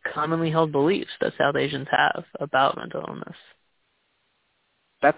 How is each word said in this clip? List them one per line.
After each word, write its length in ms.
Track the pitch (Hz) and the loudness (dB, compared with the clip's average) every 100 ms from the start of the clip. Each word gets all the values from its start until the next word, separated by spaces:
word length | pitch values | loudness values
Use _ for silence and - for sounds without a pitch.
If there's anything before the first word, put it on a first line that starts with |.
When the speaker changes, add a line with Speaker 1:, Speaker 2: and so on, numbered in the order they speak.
| - | -4
Speaker 1:
commonly 380 | - 156 165 165 | -4 -2 0 0
held 220 | 160 160 | 2 2
beliefs 380 | 147 147 202 - - | 2 2 2 -2 -4
that 100 | - - | -2 2
South 180 | 139 143 | 0 2
Asians 320 | 139 139 139 | -2 -4 -2
have 360 | 131 143 - 170 - | 2 2 0 -8 -10
about 340 | 143 131 135 - | -2 2 2 0
mental 300 | - - - | -8 -8 -8
illness. 300 | - - - - _ _ _ _ _ _ _ _ _ _ _ _ _ _ _ | -10 -14 -16 -20 _ _ _ _ _ _ _ _ _ _ _ _ _ _ _
Speaker 2:
That's 160 | 139 | 2